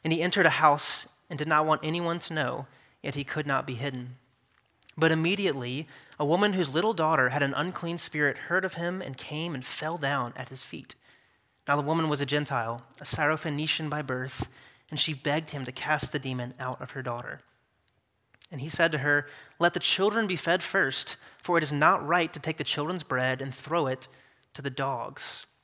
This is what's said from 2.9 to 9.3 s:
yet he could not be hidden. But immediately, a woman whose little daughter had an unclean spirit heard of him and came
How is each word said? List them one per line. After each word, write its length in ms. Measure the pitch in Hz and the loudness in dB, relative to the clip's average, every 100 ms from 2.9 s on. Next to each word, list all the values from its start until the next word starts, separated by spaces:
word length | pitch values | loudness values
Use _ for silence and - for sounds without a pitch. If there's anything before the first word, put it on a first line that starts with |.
| _ | _
yet 140 | - 139 | -8 -6
he 80 | |
could 240 | 131 - 143 | -4 -4 0
not 180 | 135 139 | -2 -2
be 80 | |
hidden. 440 | 120 139 131 123 123 _ _ _ _ _ _ - - | -4 -4 -6 -10 -14 _ _ _ _ _ _ -18 2
But 160 | 160 | 4
immediately, 760 | 160 165 196 190 139 120 131 156 - - - | 4 2 2 0 0 -4 -6 -8 -14 -20 -2
a 60 | 147 | 2
woman 280 | 175 208 | 4 4
whose 220 | 185 156 143 | 2 0 2
little 180 | 214 | 0
daughter 360 | 190 156 160 127 | 2 2 4 4
had 120 | 139 | 2
an 140 | 139 139 | 0 0
unclean 420 | 170 180 170 170 | -4 -4 -6 -4
spirit 400 | - 151 147 131 | -4 0 0 0
heard 260 | - 180 | -2 0
of 120 | 190 165 | 0 -2
him 260 | 170 185 | -4 -4
and 160 | 180 127 | -8 -10
came 380 | - | -8